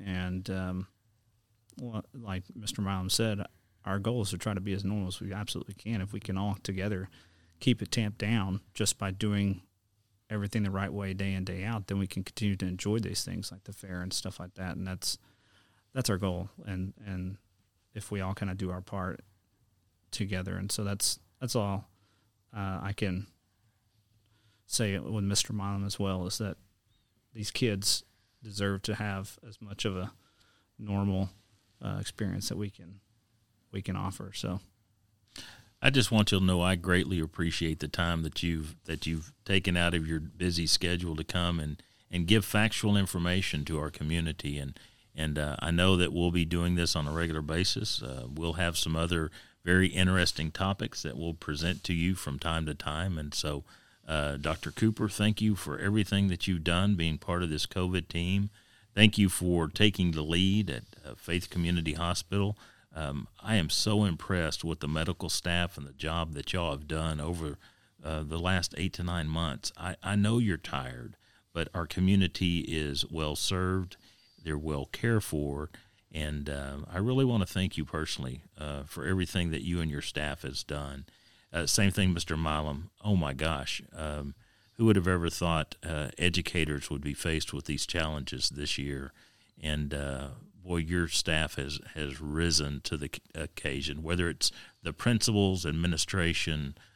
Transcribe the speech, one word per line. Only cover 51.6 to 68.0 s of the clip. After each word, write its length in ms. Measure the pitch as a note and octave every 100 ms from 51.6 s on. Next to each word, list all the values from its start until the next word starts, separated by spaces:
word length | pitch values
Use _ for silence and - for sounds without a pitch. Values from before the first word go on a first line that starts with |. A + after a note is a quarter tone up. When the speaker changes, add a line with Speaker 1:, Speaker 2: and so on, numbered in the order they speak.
| E2 F2+
Speaker 2:
to 80 | -
you 220 | E2+ E2+
from 240 | F#2 - C#2
time 280 | E2 D#2+ D#2
to 80 |
time. 440 | D2 - D2+ F#2+ E2
And 160 | D2
so, 300 | - D2+ C#2+ - - _ _ -
uh, 300 | D#2 D2 C#2+
Doctor 340 | D2 D#2+ -
Cooper, 380 | - A2 G#2+ G#2+
thank 320 | - G#2 G#2
you 160 | G#2+ G2
for 220 | - C#2
everything 500 | G2 G#2+ G2 G2+ G2
that 180 | F2+ -
you've 160 | F2
done 320 | D#2+ F2 G2+
being 240 | G2 E2 D2+
part 240 | - F2
of 80 | F2+
this 160 | D2+ -
covid 420 | G2 F#2 F#2 E2
team. 420 | E2+ F2 G2 G2+ - _ _ _
Thank 240 | - A2 G#2
you 100 | G2
for 400 | - F2+ F2 D#2+
taking 440 | - G#2+ G2 F2
the 100 | D#2
lead 480 | D2+ E2+ F#2+ G2+ G2+
at, 140 | B1 - -
uh, 100 | C#2 A1+
Faith 340 | - F2 -
Community 440 | F2 E2+ F2 D#2+
Hospital. 640 | D2+ E2+ F2 - G2+ G2+ G#2+ - - _
Um, 320 | - D2+ C#2+ - -
I 140 | - A2
am 120 | D#2+
so 360 | - - G#2+
impressed 600 | G#2 D#2+ - F#2 D#2+ -
with 160 | E2 D#2
the 80 | D2
medical 400 | D#2 D#2+ F2+ E2+
staff 480 | - F2+ E2+ F2 -
and 100 | C#2+
the 60 |
job 420 | C2+ D#2 E2 D#2+
that 180 | D2 -
y'all 180 | F2+ E2+
have 160 | C#2+ D2+
done 340 | D#2 D#2+ D#2+
over, 380 | D2+ F2 D#2 C#2+ - _ _ _